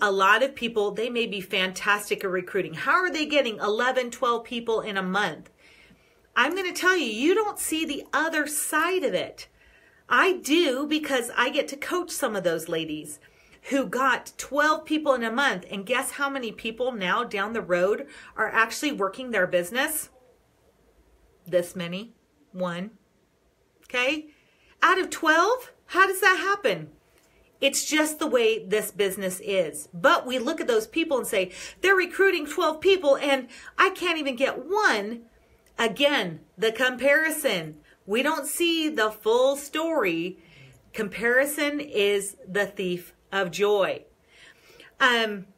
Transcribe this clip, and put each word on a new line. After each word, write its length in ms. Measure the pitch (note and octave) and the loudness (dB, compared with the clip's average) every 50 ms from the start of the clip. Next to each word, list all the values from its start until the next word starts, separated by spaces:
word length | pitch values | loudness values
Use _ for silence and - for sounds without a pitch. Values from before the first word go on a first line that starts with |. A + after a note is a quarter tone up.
| G#3 | 0
a 100 | G3+ G3 | 0 2
lot 300 | G3 F#3+ F#3+ G#3+ A3+ C4 | 4 4 4 6 4 4
of 120 | C4+ C4+ | 0 0
people, 360 | - A#3+ A3+ A#3 A3 G3+ G#3 | -4 -6 -4 -2 0 -2 0
they 180 | F3+ G3+ A3+ B3+ | -2 -4 -4 -2
may 180 | A#3+ A#3 A#3 | -2 -2 -2
be 140 | G3+ G3 G3+ | -2 -4 -8
fantastic 800 | F#3 - - F#3+ F#3 F#3+ F#3 - - G#3+ G3+ G#3 G#3 - G#3 G3+ - | -6 -4 -2 -2 -2 -2 -4 -2 0 0 0 0 0 -4 -4 -4 -2
at 80 | F#3+ | -2
recruiting. 440 | F3+ F#3 F3 - - G3 F3 D#3 E3 | -2 -4 -4 -2 -4 -4 -4 -4 -6
How 180 | D#3 - B3+ D#4 | -4 0 2 2
are 180 | F4+ F#4 F4+ | 2 2 0
they 140 | C4+ D#4+ D4+ | -2 -2 -4
getting 320 | - D4 C#4+ C4 A#3 G#3 | 0 2 2 2 0 -2
eleven, 540 | A3+ A3+ G#3 G#3 A3 A#3+ B3+ C4 B3+ B3 A#3+ | -4 -2 -2 0 0 0 0 0 0 -2 -4
twelve 340 | A#3+ - C4 A#3+ A#3 A3+ A#3 | -4 -2 0 0 0 0 -4
people 380 | - B3 A#3 A#3 A#3+ A3+ G#3 - | -6 -8 -6 -4 -2 -2 -2 -2
in 160 | G#3+ G3+ G3 | -4 -4 -4
a 40 | F#3 | -2
month? 480 | F#3 F#3 G3+ G#3 F3 D3+ - - - _ _ _ - - - - - - _ _ _ _ _ _ _ _ | -2 0 0 0 -2 -4 -8 -14 -20 _ _ _ -20 -20 -20 -20 -20 -20 _ _ _ _ _ _ _ _
I'm 200 | A3 A#3+ D4 F4 | 2 2 2 2
gonna 200 | G4 F#4+ F4 D4 | -2 -4 -4 -4
tell 220 | - D#4 F4+ F#4+ | 2 2 4 4
you, 100 | F4+ C#4+ | 4 2
you 280 | A3+ G#3 A3 C4+ E4 F#4+ | -2 -2 0 2 4 4
don't 240 | A4 G#4+ G#4 G4 - | 4 2 0 -4 -6
see 280 | - - D#4+ D#4+ D#4+ | -4 -4 -2 -2 -2
the 180 | - C#4+ - - - - | -4 -4 -6 -6 -2 -2
other 340 | C#4 D#4 D#4+ D#4 D4+ D4 | 0 0 0 0 -2 -2
side 560 | D4 - - - - E4 D4+ D#4+ F4 F#4 F4+ D4 | -2 -4 -4 -4 -2 0 0 0 0 0 0 0
of 120 | A#3 F#3 | 0 0
it. 340 | E3 C#3 - - - - - _ _ _ _ _ _ _ _ _ _ _ - | -2 -4 -6 -10 -16 -20 -20 _ _ _ _ _ _ _ _ _ _ _ 0
I 240 | A#3+ B3+ D#4 F#4+ E4 | 2 4 4 4 2
do, 520 | A#3 G#3+ B3+ D4 E4+ F4 C#4+ B3 C4 D4+ | 0 0 2 2 4 4 2 2 0 -2
because 440 | D4 D#4 D4+ D4+ C4 C#4 B3 A#3 - - | -2 -2 -2 0 0 -2 -2 -2 -2 -2
I 120 | - A#3+ C#4+ | 0 0 0
get 200 | B3 D4+ D4 - | 0 0 -2 -2
to 80 | C#4 | -6
coach 340 | C#4 - - E4+ F4+ F4 - | -10 -6 -4 -4 -4 -4 -4
some 260 | - - C#4+ A#3+ G#3+ | -4 -4 -4 -2 -2
of 80 | G3 E3+ | -2 0
those 240 | F3 E3 E3+ D#3+ E3+ | 0 -2 -2 -4 -4
ladies 500 | E3+ E3 D#3+ D#3 D3+ D#3 D3+ - - - - _ _ _ _ _ - _ - - | -4 -4 -4 -6 -8 -8 -10 -12 -16 -18 -20 _ _ _ _ _ -20 _ -6 -2
who 140 | C4 C#4 B3+ | -2 -2 -2
got 480 | F3+ - B3 C4 C4+ A#3+ - - - - | -2 -2 0 2 2 2 0 -2 -8 -14
twelve 480 | - - - C4 D4 D4 D#4 D#4 D#4 D#4 | -14 -12 -4 0 2 4 4 2 2 0
people 300 | - D#4 D4+ D4+ D4 B3+ | -2 -2 0 2 2 2
in 100 | B3 A#3 | 2 0
a 60 | A3+ | -2
month. 340 | A3 C4 C#4+ C4 G#3 F3+ - - | 0 0 0 0 0 -2 -6 -10
And 160 | - G3 F#3+ | -10 -10 -4
guess 260 | G3 B3 B3 C4+ C4 - | -2 -2 -2 -2 -4 -4
how 180 | - C#4+ C#4 | -4 -4 -4
many 220 | C#4 C4+ A#3+ A3 F#3 | -4 -6 -6 -8 -10
people 400 | - - A3+ A3+ A#3 B3+ B3+ B3+ | -8 -10 -10 -6 -4 -4 -4 -4
now 320 | G#3+ F#3 F3+ G3 A3 A#3+ | -2 -2 0 0 0 -2
down 280 | G3 G#3 G3 G3 A3 A#3 | -2 -4 -4 -4 -4 -4
the 100 | A3+ F#3 | -6 -2
road 440 | E3 F3+ F3 F3+ G3 A3+ - C#4 - - - - - - | 0 2 2 2 2 2 -2 -4 -10 -16 -20 -20 -14 -6
are 120 | - A3 G#3+ | -4 -4 0
actually 440 | - A3+ A3+ A#3 - - D4+ D4 A#3+ | 2 2 2 2 0 -2 -4 -4 -2
working 380 | F#3+ G3 F#3+ F#3+ - B3+ B3+ | -2 -2 -2 -4 -6 -8 -2
their 160 | A3+ G3 F3+ | 0 0 2
business? 640 | F3 F3+ F3 F3 F3 A3+ B3+ C#4+ D#4 D4+ - - - - _ _ _ _ _ _ _ _ _ _ _ _ _ _ _ _ _ _ _ _ _ _ _ _ _ _ | 2 0 0 -2 -2 -2 -2 -2 -2 -2 -6 -8 -10 -16 _ _ _ _ _ _ _ _ _ _ _ _ _ _ _ _ _ _ _ _ _ _ _ _ _ _
This 280 | E3+ E3+ F3+ F3 F3 - | -2 0 0 0 -2 -4
many. 400 | F#3 F3 E3+ F3 F#3+ A3+ A#3 - _ _ _ _ _ _ _ - | -8 -8 -8 -8 -10 -12 -14 -18 _ _ _ _ _ _ _ -8
One. 400 | F3+ F3+ F3 E3+ F3 F#3 A3 A3+ _ _ _ _ _ _ _ _ _ _ _ _ _ _ _ _ _ _ | -6 -6 -6 -6 -6 -10 -10 -14 _ _ _ _ _ _ _ _ _ _ _ _ _ _ _ _ _ _
Okay? 440 | - - B3 B3 C4 D#4 D4+ D4+ - - _ _ _ _ _ _ _ _ _ - | -6 -4 -2 0 0 -2 -2 -6 -12 -18 _ _ _ _ _ _ _ _ _ 4
Out 160 | E4 F#4 F#4+ | 4 4 4
of 120 | F4 - | 2 -2
twelve? 600 | - - D#4+ D#4+ D#4 E4 F4+ G#4 B4 B4+ - - - _ _ | -4 0 2 4 4 6 4 4 2 0 -2 -8 -20 _ _
How 200 | - - F4 F#4+ | -2 2 4 4
does 140 | F#4+ F#4+ F#4+ | 4 4 4
that 180 | G#4 F#4+ E4 - | 4 4 4 4
happen? 520 | E4+ F#4+ G4+ G4+ - A#3+ F#3 D#3+ D#3 D#3 - _ _ _ _ _ _ _ _ _ _ _ _ _ | 2 0 -2 0 0 0 -2 -2 -4 -10 -16 _ _ _ _ _ _ _ _ _ _ _ _ _
It's 280 | C#4+ C#4 C#4 - - - | 0 0 0 0 -2 0
just 300 | D4 D#4 D4+ D4 D4 - | 0 0 0 0 -2 -4
the 80 | - | -2
way 380 | - A#3 B3 A3+ A3 A3+ G#3+ - | 0 2 4 4 2 2 0 -2
this 260 | F#3+ G3+ G#3+ G#3 - | 0 0 0 0 -2
business 500 | - F3+ G3+ F#3+ F#3+ G#3 F#3+ F#3 F#3 - | -2 -2 -2 -2 -2 -2 -4 -6 -6 -6
is. 480 | - - G3 F#3+ E3+ D3+ D3 - - - - | -6 -2 0 0 0 0 -4 -10 -14 -14 -6
But 340 | E3+ E3+ C#4+ E4+ D4+ - | 0 4 4 4 4 2
we 120 | B3+ B3 B3+ | -2 -4 -2
look 220 | A3+ C#4 D#4+ D#4+ | -2 -2 -4 -2
at 80 | C4+ A#3 | 0 0
those 180 | A#3 G#3+ A3 | 2 0 0
people 320 | - - D#4+ E4 D#4+ C#4+ A#3+ | 0 -2 -4 -2 0 0 -2
and 80 | A3 | -2
say, 240 | - - G3 F#3 F3+ - - - - - - | -2 -2 -2 -2 -2 -6 -12 -16 -16 -6 0
"They're 160 | - F#4+ G4+ | 2 4 4
recruiting 500 | F#4 F4 F4+ - - G4 G4 F#4 D#4+ D4 | 4 4 2 2 4 4 4 4 2 -2
twelve 340 | - - F4+ E4+ D#4 D#4 D#4 | -4 -2 0 0 0 0 2
people 360 | - F#4 G4 - C#4+ C#4+ C#4 | 4 4 4 6 6 4 4
and 320 | C#4 - D4 C#4 C4 B3 - - - - - - | 4 4 2 2 2 0 -4 -14 -20 -20 -6 0
I 140 | - F4 G4 | 2 2 2
can't 280 | F#4+ - E4+ F4+ E4 D#4+ | 2 0 -2 -2 -2 0
even 180 | C#4+ C#4 B3+ | -2 -4 -2
get 280 | A3+ C4 A#3+ - - B3+ | 0 0 0 0 -4 -6
one." 580 | D#4 F#4+ G#4 G#4+ F4+ B3 G#3 G3 G#3+ A#3 A#3 - - _ _ _ _ _ _ _ _ _ | -2 0 2 4 4 4 2 0 -4 -8 -12 -14 -20 _ _ _ _ _ _ _ _ _
Again, 640 | - A#3 A3 F#3 - C#4+ C#4+ D4 B3+ G3+ F3 D#3+ C#3+ - _ _ | -2 -2 -2 2 2 2 2 4 2 0 -2 -6 -10 -14 _ _
the 140 | - G3+ A3 | -2 -2 0
comparison. 1080 | A3 A#3 C4 B3+ B3+ - B3 C#4 C#4+ D#4 D#4 D#4+ D4+ D#4 - B3+ G3+ F3 D#3+ D#3 D#3 - - _ _ _ _ | 0 2 0 0 0 0 2 4 4 4 2 0 -2 -2 -2 -2 -2 -2 -4 -6 -12 -16 -20 _ _ _ _
We 160 | F#3 G#3 A#3+ C4+ | -2 -2 0 2
don't 240 | D4+ D#4+ D#4 C#4 | 0 0 -2 -4
see 420 | - - - F4 E4+ E4 E4 D#4 D4+ | -6 -4 -2 0 0 0 0 0 -2
the 220 | D4+ A3+ G#3+ A3 | 0 0 0 0
full 460 | A3 - - G#3+ A#3 B3 B3+ C4+ C#4 | -2 -2 0 2 4 4 4 4 2
story. 800 | C#4 - - - D#4 D#4+ E4 D#4+ D4 G#3+ F3+ E3 E3 E3+ F#3 - - - - - - - - - - _ _ - | 0 -4 -6 -4 -4 -2 0 0 0 0 0 0 -2 -4 -6 -8 -12 -18 -20 -20 -20 -20 -20 -20 -20 _ _ -8
Comparison 880 | - G#3+ G3 - F3 A3 A#3 B3 B3+ C#4 D4 D4 D#4+ D4 D4 D4 D4 | -8 -6 -6 -6 -4 -2 2 2 2 2 2 0 -2 -2 -2 -4 -4
is 560 | D4 - - A3 G3+ G3+ G3+ G3+ G3 - - - - | -8 -4 -2 0 0 2 0 0 -2 -6 -10 -14 -14
the 200 | - F2+ G2+ G2+ | -6 -4 -4 -4
thief 460 | - - - F#3+ F3+ F3 F3 F3 - - _ _ _ F#3+ | -4 -4 -6 -6 -4 -4 -6 -8 -12 -20 _ _ _ -4
of 180 | G3 G3 F3+ | -4 -2 -2
joy. 540 | D#3 E3+ G3+ G#3 G#3 G3+ F3+ D#3 C3+ - - _ _ _ _ _ _ - - - - _ _ - - - - - _ - | 0 0 2 2 4 2 2 0 -2 -6 -10 _ _ _ _ _ _ -20 -20 -20 -20 _ _ -20 -20 -20 -20 -20 _ 2
Um, 460 | C4+ B3+ A#3+ A#3 A3+ G#3+ G#3 G3 F3+ - _ | 4 4 4 4 2 0 -4 -8 -10 -14 _